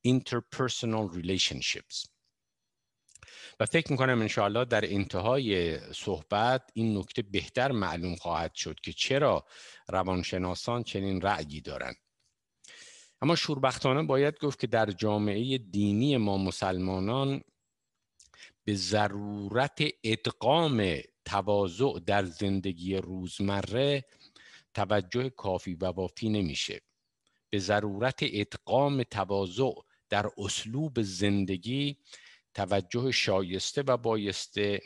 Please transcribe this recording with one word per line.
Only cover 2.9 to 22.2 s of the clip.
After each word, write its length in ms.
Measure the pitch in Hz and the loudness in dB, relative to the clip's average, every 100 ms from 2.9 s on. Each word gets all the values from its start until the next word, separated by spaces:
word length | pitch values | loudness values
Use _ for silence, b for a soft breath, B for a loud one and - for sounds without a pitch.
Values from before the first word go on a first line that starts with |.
| _ _ - B B B B | _ _ -20 B B B B
و 60 | 107 | 2
فکر 260 | 165 156 | 2 2
می‌کنم 280 | 139 131 123 | 2 4 4
انشاءالله 440 | 107 - 101 107 | 2 2 2 2
در 300 | 123 113 101 | 2 2 2
انتهای 840 | 101 90 95 104 135 123 95 82 78 98 | 0 0 0 2 2 2 2 2 -2 -8
صحبت 800 | - - 90 - 101 117 131 - | -10 -4 -4 0 2 2 2 -2
این 240 | - 113 104 | -2 0 0
نکته 240 | 92 - | -4 -6
بهتر 500 | 101 98 - - 131 | -4 -2 -2 0 0
معلوم 420 | 123 92 82 87 | 2 0 -2 -4
خواهد 400 | 85 85 85 82 | -4 -2 -2 -2
شد 260 | - - 76 | -6 -8 -8
که 120 | - | -10
چرا 540 | 85 - 135 143 85 - B B B B | -4 0 2 4 2 -2 B B B B
روانشناسان 920 | 92 92 92 85 92 90 90 - 120 | 0 2 0 0 -2 -2 -4 -4 -4
چنین 380 | 113 101 98 95 | -4 -4 -2 0
رأیی 400 | 95 95 78 76 | 0 0 -4 -10
دارند. 360 | - 69 64 62 _ _ _ _ _ _ - B B B B B | -10 -8 -8 -10 _ _ _ _ _ _ -20 B B B B B
اما 140 | 139 165 | 0 2
شوربختانه 640 | - 143 131 123 135 135 | 0 0 0 2 2 2
باید 360 | 156 135 143 151 | 2 2 2 0
گفت 220 | 147 - | -4 -2
که 60 | 127 | 0
در 240 | 113 110 | 2 2
جامعهٔ 680 | 92 107 104 104 101 123 135 | 2 2 2 2 0 0 -2
دینی 580 | 107 101 104 104 139 135 | -2 0 2 4 4 4
ما 220 | 104 98 | 2 2
مسلمانان 1040 | 95 - 95 92 92 95 98 127 139 135 - _ _ _ _ _ _ _ - B B B | 0 0 -2 0 0 0 0 0 0 -4 -8 _ _ _ _ _ _ _ -20 B B B
به 100 | - | -4
ضرورت 1040 | 101 92 107 104 101 104 104 101 110 139 - 151 - | -2 0 2 2 0 -6 -6 -4 0 0 0 -2 -2
ادغام 960 | 110 110 - - 117 156 160 123 95 73 - _ | -2 0 -2 -2 2 4 4 4 2 0 -4 _
تواضع 760 | - 101 95 101 98 87 135 - 87 | -4 -2 2 2 2 2 0 0 0
در 180 | 101 | 2